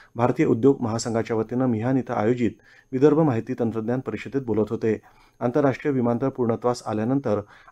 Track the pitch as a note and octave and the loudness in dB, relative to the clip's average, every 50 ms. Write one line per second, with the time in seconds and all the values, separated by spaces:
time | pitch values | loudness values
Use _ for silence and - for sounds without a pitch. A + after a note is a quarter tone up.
0 | - _ - A#2 A#2 C3 E3 - D#3 C#3 C3 A2+ A#2 C#3 C#3 - B2 A2 A2 A2+ | -20 _ -4 0 0 0 2 2 2 2 2 4 4 4 4 4 0 -4 -4 -4
1 | - B2 A2 A2+ A2 - A#2 A2 A2 A2 B2 B2 C3 B2+ A#2 G#2+ A2 B2+ C3+ C3 | -4 -2 -2 -2 -2 -2 -2 -4 -2 -2 -2 -2 0 0 0 0 0 0 0 -2
2 | A#2+ - A#2+ - G#2 A2 B2+ B2 A#2+ G2 - - _ - - - _ - C3+ B2+ | -2 -2 -2 0 2 2 2 2 0 -2 -2 -4 _ -20 -20 -20 _ -6 0 4
3 | C3 D3+ D3 D3+ E3 D3+ A#2+ A2+ A2 - B2+ - A#2+ A2+ G2+ A2+ A2 A2 A#2+ C3 | 4 6 6 6 4 2 2 0 -2 -4 -4 -2 -2 -2 -2 -2 -2 -2 -2 -4
4 | - - G#2+ G#2 - G#2+ G#2 C#3 C3+ A#2 G#2+ G#2+ G#2+ G#2 A#2 A2 A2+ A2+ G#2+ G2 | -4 -6 -8 -8 -8 -6 -6 -4 -2 0 0 0 0 0 -2 -2 0 0 -2 -2
5 | _ - _ _ _ _ _ - B2 A#2+ A#2+ D3+ C#3 C#3 A#2+ - - D3+ C#3 C3 | _ -16 _ _ _ _ _ -4 -4 -2 0 2 2 2 0 0 -2 -2 0 0
6 | A#2 A#2 A#2+ A#2 C3 C3+ C3+ - B2 A2+ A2+ A2 - B2 B2 A#2+ - A2+ A2 G#2+ | 0 0 0 0 -2 -2 -2 0 0 0 0 0 0 -2 -2 -2 -4 -6 -4 -2
7 | A2 A#2+ C3+ C#3 C#3 A#2+ G#2 G2+ G2+ - - - - - | -2 0 -2 -2 0 0 -2 -2 -4 -8 -16 -20 -20 -16